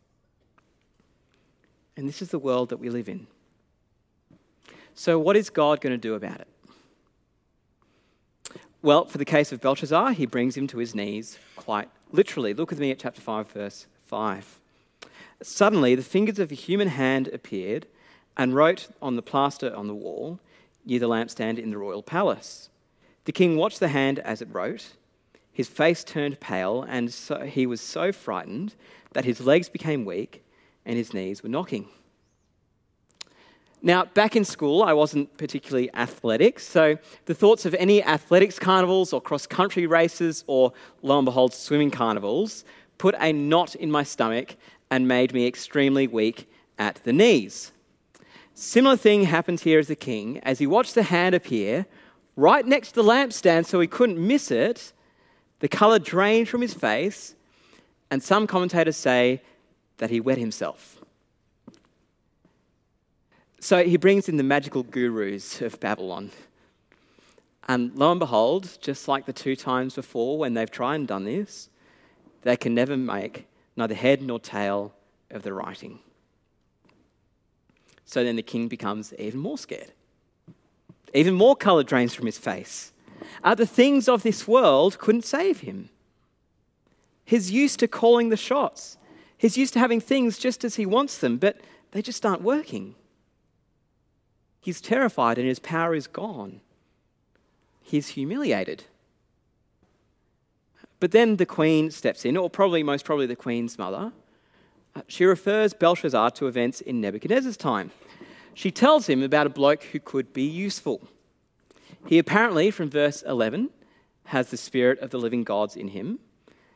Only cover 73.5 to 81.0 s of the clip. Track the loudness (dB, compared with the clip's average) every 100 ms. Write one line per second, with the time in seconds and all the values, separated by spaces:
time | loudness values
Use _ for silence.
73.5 | _ _ -8 -6 -2 0 0 -2 -10 -8
74.5 | -6 -2 -4 -6 -14 _ _ _ -14 -10
75.5 | -10 -12 -14 -20 -20 _ _ _ _ _
76.5 | _ _ _ _ _ _ _ _ _ _
77.5 | _ _ _ _ _ -8 -2 -2 -2 -4
78.5 | -6 -6 -6 -8 -8 -10 -12 -10 -8 -8
79.5 | -10 -12 -16 -16 _ _ _ _ _ -20
80.5 | _ _ _ _ _